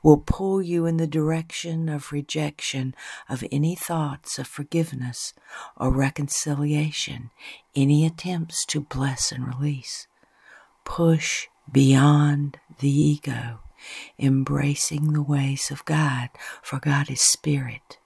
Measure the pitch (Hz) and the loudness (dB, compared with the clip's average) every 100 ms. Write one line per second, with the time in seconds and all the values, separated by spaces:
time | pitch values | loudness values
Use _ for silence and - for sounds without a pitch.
0 | 156 151 - - 196 196 175 170 165 165 | 8 6 6 -2 2 0 0 0 2 2
1 | 160 156 151 165 165 - 170 160 160 147 | 0 0 0 -2 -4 -10 -6 -4 -4 -4
2 | - 143 143 156 147 147 - 135 131 - | -6 -8 -4 -4 -4 -4 -6 -4 -4 -8
3 | - - - 127 120 143 160 175 - 160 | -16 -16 -10 -8 -4 0 0 -2 -4 -2
4 | 151 139 - - 131 - 143 165 165 135 | -2 -6 -10 -10 -10 -10 -4 -2 -2 -4
5 | 123 - - _ - - - - 127 131 | -8 -8 -12 _ -20 -18 -18 -4 0 2
6 | 135 - 143 - 151 143 147 151 151 - | 2 0 -4 -2 -2 -2 0 2 0 -4
7 | - 123 120 _ - - _ 139 139 147 | -6 -8 -12 _ -20 -20 _ 2 6 6
8 | 160 165 180 180 165 - - 151 143 131 | 4 0 -6 -4 -4 -6 -4 -4 -4 -4
9 | 135 131 - 123 127 127 147 139 - - | -4 -2 -4 -4 -6 -4 -4 -4 -8 -14
10 | - _ _ _ - - _ _ - - | -14 _ _ _ -20 -20 _ _ -10 2
11 | 165 160 - - - _ - 139 135 135 | 4 4 0 -6 -8 _ 0 4 6 8
12 | 143 147 147 143 143 - _ - 139 139 | 8 6 4 2 -2 -8 _ -4 0 4
13 | 151 147 - 120 120 113 - _ - - | 4 2 -4 -8 -8 -12 -18 _ -18 -18
14 | - - 135 135 135 143 143 143 - 151 | -18 -2 2 2 2 0 0 -2 -2 -2
15 | 151 151 143 143 135 139 - 139 - 151 | 0 0 0 0 0 -2 -6 -8 -2 0
16 | 151 131 123 - - - - 135 147 139 | 2 -2 -6 -12 -16 -14 -8 -4 0 0
17 | 143 127 - - 151 143 123 - _ - | 0 0 2 2 0 0 -2 -10 _ -20